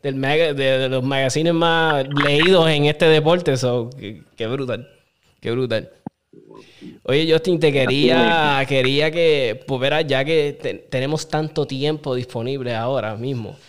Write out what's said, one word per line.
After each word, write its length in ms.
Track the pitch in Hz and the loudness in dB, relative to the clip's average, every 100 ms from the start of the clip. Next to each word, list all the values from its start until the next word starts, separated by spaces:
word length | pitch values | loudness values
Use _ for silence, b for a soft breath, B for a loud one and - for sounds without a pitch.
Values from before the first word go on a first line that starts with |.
del 120 | 143 135 | -6 -4
maga-, 360 | 135 156 165 | -2 0 0
de, 260 | 143 135 131 | 0 0 0
de 100 | 131 | 0
los 120 | 131 | -2
magazines 520 | 127 135 131 151 165 | -2 0 0 0 0
más 520 | 165 170 165 160 147 135 | 2 2 2 2 0 -2
leídos 600 | 143 143 147 170 185 160 | 0 0 2 4 4 4
en 160 | 147 147 | 4 2
este 200 | 147 165 | 4 4
deporte", 500 | 156 147 180 170 131 | 6 4 2 2 0
so, 320 | 123 123 117 - | 0 -2 -4 -10
qué, 240 | 98 98 - _ | -16 -16 -20 _
qué 100 | 113 | -6
brutal, 420 | 135 127 113 143 _ _ _ _ _ | -6 -6 -8 -10 _ _ _ _ _
qué 100 | - | -6
brutal. 380 | 120 127 110 - _ - _ _ - - B B B B B | -4 -2 -4 -6 _ -20 _ _ -20 -20 B B B B B
Oye, 280 | - 139 160 | -2 0 2
Justin, 260 | 160 180 170 | 0 2 2
te 140 | 156 | 2
quería, 880 | 139 127 135 127 127 170 165 151 139 135 | 2 2 2 4 4 2 2 2 0 0
quería 420 | 139 127 139 156 | 0 2 2 0
que, 540 | 165 165 147 123 104 - | 2 2 2 0 -4 -6
pues, 140 | 135 | -2
verás, 260 | 131 151 156 | 0 0 0
ya 180 | 135 | 0
que 340 | 135 160 147 143 | 2 0 0 -4
te-, 140 | 123 | -8
tenemos 540 | 95 - 127 135 151 - | -8 -6 -4 -2 -4 -4
tanto 380 | 151 156 156 135 | -4 -4 -4 -4
tiempo 480 | 135 143 156 147 | -2 -4 -4 -4
disponible 600 | 123 120 120 120 139 120 | -6 -6 -8 -6 -6 -4
ahora 400 | 113 120 135 107 | -4 -2 -2 -4
mismo, 420 | 107 127 127 104 - | -6 -6 -6 -8 -14